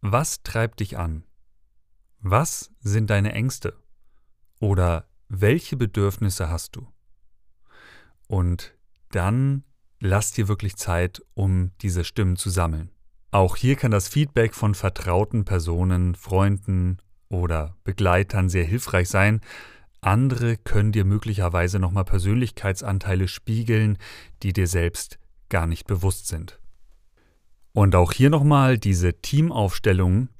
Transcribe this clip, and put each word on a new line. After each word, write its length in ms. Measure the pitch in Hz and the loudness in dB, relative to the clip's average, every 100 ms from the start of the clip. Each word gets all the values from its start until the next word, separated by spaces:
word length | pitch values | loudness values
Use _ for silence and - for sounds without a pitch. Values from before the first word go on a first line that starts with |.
"Was 420 | 101 117 156 - | 0 -2 -2 -6
treibt 380 | - - 117 - | -6 -2 -2 -4
dich 180 | 98 - | -8 -4
an? 240 | 85 78 - _ - _ _ _ _ _ _ _ | -6 -6 -12 _ -20 _ _ _ _ _ _ _
Was 540 | 98 101 160 - - _ | 0 0 0 -6 -12 _
sind 300 | 107 104 110 | -2 0 2
deine 220 | 104 101 | 0 0
Ängste?" 460 | - 123 - - - _ - - _ _ _ _ _ | -2 -4 -4 -8 -10 _ -20 -20 _ _ _ _ _
Oder 480 | 107 98 90 82 - _ _ | -2 2 2 0 -6 _ _
"Welche 480 | 98 104 156 - 139 | 0 2 2 0 -4
Bedürfnisse 760 | 117 - 101 95 107 - 87 | -4 0 -2 0 -4 -2 -4
hast 240 | 82 - | -6 -8
du?" 140 | - 135 - _ - - - _ _ - - - - - _ _ | -16 -18 -20 _ -20 -20 -20 _ _ -20 -20 -20 -20 -20 _ _
Und 480 | 98 90 87 - _ _ _ - | -2 0 -2 -6 _ _ _ -8
dann 500 | 101 90 117 139 139 135 _ _ _ | -2 0 0 0 -2 -6 _ _ _
lass 320 | 95 95 104 | 0 0 0
dir 160 | - 101 | -2 -2
wirklich 260 | 104 101 | -2 -4
Zeit, 480 | - - 87 90 - - | -6 -4 -2 -2 -4 -18
um 360 | - 95 92 90 - | -4 0 2 0 -4
diese 220 | 101 87 | -4 -2
Stimmen 320 | 85 - 95 | -4 -2 0
zu 160 | 90 - | 0 -2
sammeln. 400 | 90 85 78 85 - - _ - | 0 0 -2 -8 -16 -20 _ -4
Auch 240 | 104 92 | 2 2
hier 220 | - 123 139 | 2 0 2
kann 160 | 127 | 2
das 160 | 104 - | 0 0
Feedback 440 | - 147 123 113 | -2 0 2 0
von 220 | - 107 | 0 -2
vertrauten 680 | 101 98 - - 90 107 117 | 0 -2 -4 -2 0 0 -2
Personen, 720 | 98 92 82 85 90 90 90 87 | 0 -2 -2 0 0 2 0 -2
Freunden 800 | - 92 98 98 101 92 90 90 _ - _ | -2 2 2 0 -2 0 0 -4 _ -20 _
oder 440 | 95 87 82 76 - | -4 -2 -2 -4 -8
Begleitern 640 | - 95 95 90 98 104 92 | -8 0 2 2 2 0 0
sehr 160 | 90 | 2
hilfreich 440 | 82 113 - 92 90 | 0 -2 -2 -2 0
sein. 320 | 98 101 110 - - - - - - | 2 2 2 -4 -20 -20 -20 -20 -6
Andere 560 | - 104 135 120 117 113 | 0 2 2 0 -2 -2
können 340 | - 104 101 | 0 2 4
dir 140 | 107 | 2
möglicherweise 720 | 95 104 110 98 90 87 87 98 | 2 0 -2 -2 0 0 0 0
nochmal 260 | 90 95 | 0 -2
Persönlichkeitsanteile 1200 | 92 98 92 110 123 - 101 95 - 95 98 92 95 | 0 0 2 0 0 -4 -4 -4 -2 -4 -2 -2 -2
spiegeln, 680 | - - 110 113 110 107 101 - - - - | -4 -4 -4 2 2 2 0 -6 -20 -20 -8
die 100 | 101 | -4
dir 140 | 90 92 | 0 0
selbst 540 | 87 85 - - - - - - | 2 0 -2 -12 -14 -20 -20 -4
gar 200 | 95 82 | -2 -2
nicht 180 | 82 - | -4 -4
bewusst 400 | 98 95 90 - | -2 0 -2 -6
sind. 320 | 82 80 - - - - - _ _ _ _ _ _ - | -10 -12 -16 -20 -20 -20 -20 _ _ _ _ _ _ -6
Und 220 | - 98 | 2 4
auch 160 | 90 87 | 6 4
hier 200 | - 131 | 4 4
nochmal, 480 | 156 143 147 131 127 | 6 4 4 4 2
diese 440 | 107 95 90 85 | 2 2 2 -2
Teamaufstellung 1040 | - 143 160 - 101 - - 92 90 95 127 - | -2 0 0 0 0 0 0 2 4 2 0 -8